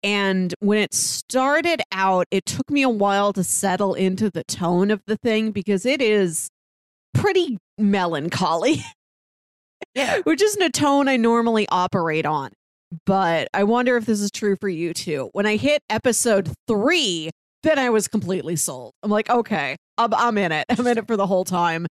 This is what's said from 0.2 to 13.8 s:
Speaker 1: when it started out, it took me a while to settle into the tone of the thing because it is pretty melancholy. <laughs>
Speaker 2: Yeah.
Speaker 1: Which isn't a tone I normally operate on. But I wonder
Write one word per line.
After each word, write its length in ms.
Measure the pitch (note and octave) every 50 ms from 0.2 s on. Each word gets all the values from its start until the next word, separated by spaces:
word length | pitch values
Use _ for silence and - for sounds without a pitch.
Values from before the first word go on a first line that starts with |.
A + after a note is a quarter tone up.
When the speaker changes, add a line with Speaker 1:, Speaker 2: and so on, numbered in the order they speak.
| G3 G3 F#3+ F#3+ F#3 F3+ F3 -
Speaker 1:
when 180 | - G3 G#3 G#3+
it 160 | G#3 - -
started 880 | - - - - - - _ - B3+ C4 C#4 C#4+ D#4 E4 F4 E4 D4+ - _
out, 360 | - F#3+ F#3+ F#3+ F#3+ F#3 F3+ _
it 160 | - F#3+ -
took 240 | - - - - -
me 120 | D4 C#4+ C4+
a 60 | C4
while 440 | A#3 G#3 G3+ G3+ G3 G3+ G3+ G3+ G3
to 100 | G3 F3+
settle 520 | - - - - G3 F3+ F#3 G#3 G3 F#3
into 360 | - F#3+ F#3+ F#3+ F#3+ G#3+ G#3
the 140 | - E3+ -
tone 460 | - - - F3+ E3+ F3 F3 F#3+ G3+ G#3+
of 80 | G3+ _
the 100 | - A3
thing 340 | G#3 - A#3+ A3 G#3+ A3 A3
because 340 | G3+ G#3 F3 - G3+ F#3+ -
it 160 | B3 C#4 D4+
is 480 | C4 A3 G#3+ G#3 G3 F3+ D#3+ - - - _ _ _ _ _ _ _ _ _ _ _ _ -
pretty 460 | - - G4+ F#4+ F#4+ F4 D#4 A#3+ F#3+ _ _ _
melancholy. 1040 | - G#3+ G3+ G3+ G3 F#3 F3+ E3 D3 C#3 F3 - - F#3+ D#3+ D#3+ E3+ F3 B3+ D#4+ - - A#5
<laughs> 40 | - _ _ _ _ _ _ _ _ _ _ _ _ _ _ _ _ _ - _ _
Speaker 2:
Yeah. 240 | B3 C#4 B3 - G#4+ F4
Speaker 1:
Which 180 | - D#4+ C4 G4
isn't 200 | G#4+ G#4 G#4 F#4
a 80 | D#4+
tone 380 | B3 - D4 C#4+ C#4 C#4+ C#4+ C4+
I 80 | C4+
normally 500 | B3 A3+ A#3 A#3 A#3 A#3 A#3 A3+ A3 G#3 -
operate 560 | - F3+ F3+ F3+ - F#3+ E3 E3 D#3 D#3 D#3+
on. 240 | D3 D#3 D3 C3+ B2+ - _ _ _ _ _ _ _ - E3 _
But 420 | - F#3+ F#3+ F#3+ E3+ E3 D#3+ C3+ - -
I 100 | - G3+
wonder 320 | G#3 A3+ A#3+